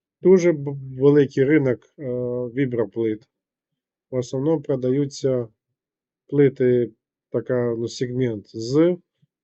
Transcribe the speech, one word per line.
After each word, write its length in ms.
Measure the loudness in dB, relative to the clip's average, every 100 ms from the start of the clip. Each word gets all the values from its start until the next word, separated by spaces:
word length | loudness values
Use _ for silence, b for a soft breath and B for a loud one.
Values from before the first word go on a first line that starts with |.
| _ _
дуже 300 | 4 4 4
б-, 260 | 0 -4 -10 -12 0
великий 440 | 4 6 4 2
ринок, 360 | 2 2 2 -2 _ -14
е, 40 | -8 -6 -4 -6 -6 -4
віброплит. 720 | -4 -2 -4 -2 -4 -4 _ _ _ _ _ _ _ _ _
В 40 | -8
основному 460 | -6 -4 -2 -2
продаються 880 | -2 -2 0 0 -2 -2 -2 -2 -4 _ _ _ _ _ _ _ _
плити, 640 | 2 2 4 2 2 0 -6 _ _ _
така, 460 | -6 -4 -2 -2 -4
ну, 120 | -6
сегмент 580 | -6 -6 -2 -4 -4 -10
з, 300 | -12 -2 2
е, 200 | 2 0 _ _ _ _